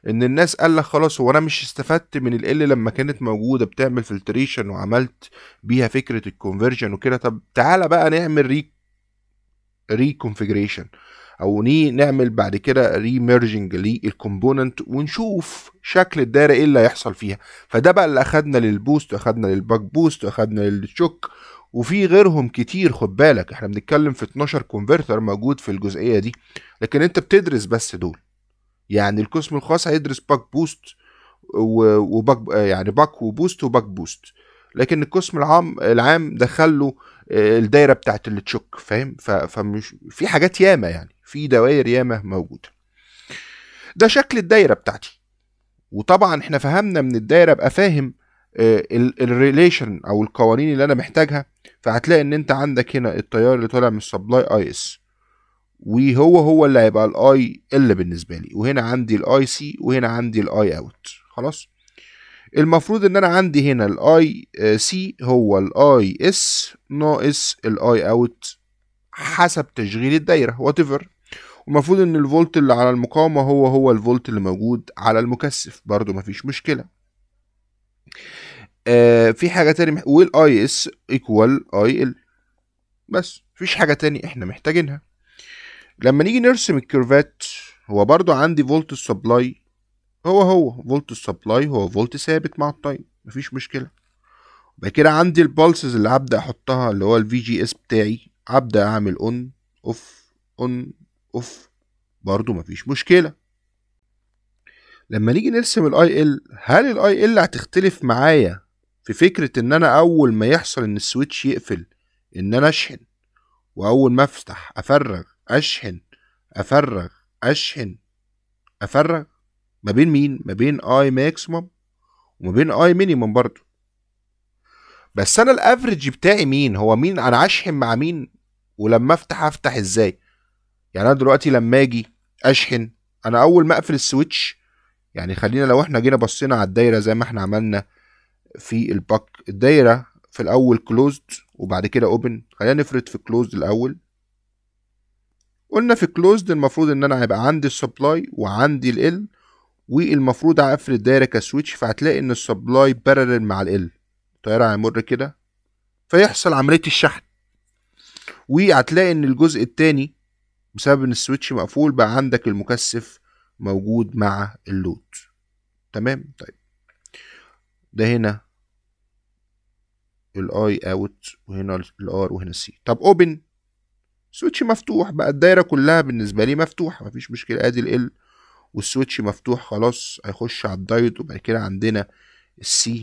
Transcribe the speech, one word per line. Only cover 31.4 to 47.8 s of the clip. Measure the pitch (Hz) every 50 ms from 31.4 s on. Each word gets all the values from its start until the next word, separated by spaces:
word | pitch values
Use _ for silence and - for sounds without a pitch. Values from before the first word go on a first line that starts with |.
| _ - -
و-، | 107 110 113 113 113 110 107 107
وباك، | 104 101 92 104 113 110 135 127 113 110 - 90
آه، | 107 104
يعني | 98 92 95 95 104
باك | 101 143 151 - - -
وبوست | 120 110 104 143 175 180 - - 143
وباك | 127 123 123 107
بوست، | 104 92 90 82 - - - _ - _ _ _ _ _ _ _ _ -
لكن | - 131 - 165 151 147
القسم | 151 - 185 - - 175
العام، | 147 143 147 160 175 170 160 - -
العام | - 107 117 117 120 143 160 165 160 143 -
دخله، | 113 123 - - - 160 160 151 139 143 135 - - _ - _ _ _ -
آه، | - 107 104 107 113 117
الدايرة | 113 104 135 147 147 135 -
بتاعت | - - - 104 107 -
التشوك، | 113 104 98 - - - 110 - _ - -
فاهم؟ | - - 104 117 135 135 - -
ف-، | - 113
فمش، | 98 82 76 85 - 110 101 104 101 107 107 - - _ - -
في | - - 180
حاجات | 220 - 143 175 180 - -
ياما، | 190 196 180 131 95 82
يعني | 85 82 82 - _ _ _
في | _ - 147 151
دوائر | 131 127 113 117 135 147 139 123
ياما | 117 120 127 127 120 113 107 98
موجودة. | 95 95 92 82 - - - - _ _ _ _ _ _ _ _ _ _ - _ - - - - - - - - - - - - - -
ده | - 220
شكل | 226 - 277 269 - 254
الدايرة | 226 175 170 220 214 185 131 104
بتاعتي، | - _ - - - - - - _ _ _ _ _ _ _ _ _ _ _ _ _ _ _
وطبعًا | 98 101 - - 180 190 208 180 160 147
احنا | - - 151
فهمنا | 131 - 139 160 196 214 202 175 156
من | 131 127 120
الدايرة، | 113 107 110 156 175 170 160
ابقى | 143 - - 135
فاهم | - 190